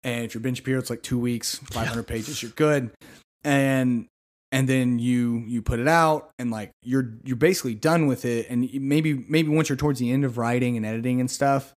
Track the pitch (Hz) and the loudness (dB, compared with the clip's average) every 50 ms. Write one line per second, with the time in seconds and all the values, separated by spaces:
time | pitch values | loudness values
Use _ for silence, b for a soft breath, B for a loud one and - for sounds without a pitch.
0 | - 131 120 117 117 110 - 117 113 131 127 123 - 131 131 131 127 - 120 117 | -4 -4 -4 -4 -6 -6 -8 -6 -4 -4 -4 -4 -2 -2 -2 -2 -2 -4 -8 -8
1 | - - 123 123 120 123 120 113 - - - - - - - 117 113 - 120 117 | -4 -4 -2 -2 0 -2 -2 -2 -4 -6 -8 -8 -10 -8 -6 -4 -4 -2 -4 -6
2 | 113 - 120 113 107 135 147 - 120 113 - - 151 151 151 143 127 113 - _ | -6 -6 -6 -6 -6 -6 -8 -8 -10 -10 0 2 4 4 4 2 0 -4 -10 _
3 | B B B B B _ _ _ _ 147 139 139 139 135 135 131 127 127 123 117 | B B B B B _ _ _ _ 0 2 4 4 4 2 2 2 2 2 0
4 | - _ _ _ _ _ _ _ _ _ - 131 135 131 131 131 127 123 123 117 | -2 _ _ _ _ _ _ _ _ _ -2 0 2 2 2 2 2 2 0 2
5 | 117 123 123 123 120 120 120 117 117 110 120 117 110 - 123 117 123 143 165 170 | 2 2 2 2 2 0 -2 -2 -4 -4 -6 -4 -2 -2 -2 0 2 4 4 4
6 | 165 160 156 151 - - _ - 123 120 113 110 104 - - _ _ 120 127 135 | 4 4 2 0 -2 -10 _ -8 -6 -4 -4 -4 -6 -10 -14 _ _ -2 0 0
7 | 131 117 110 113 - 131 127 113 143 170 190 - - 131 113 104 - 156 165 170 | 0 -2 -6 -14 -6 -6 -2 2 4 2 2 2 -2 -4 -6 0 2 2 4 4
8 | 160 143 127 - - 123 120 117 110 - 127 120 123 127 127 139 135 135 143 156 | 4 2 2 0 -2 -2 -2 -2 -2 -2 -2 -2 -2 -2 -4 -6 -2 2 2 2
9 | 156 160 147 131 120 - 151 160 165 151 151 156 151 - 143 127 143 151 143 120 | 2 2 -2 -2 -4 0 0 2 2 2 2 2 2 0 0 0 0 0 0 0
10 | 123 120 123 139 143 131 117 120 117 117 120 123 123 123 120 113 110 107 110 113 | 0 0 2 2 0 0 -2 -2 0 0 2 2 0 0 0 -2 -4 -4 -4 -4
11 | 113 127 127 127 127 127 - - 139 139 139 135 131 - _ | -2 0 0 0 0 -2 -2 0 2 2 2 0 -2 -6 _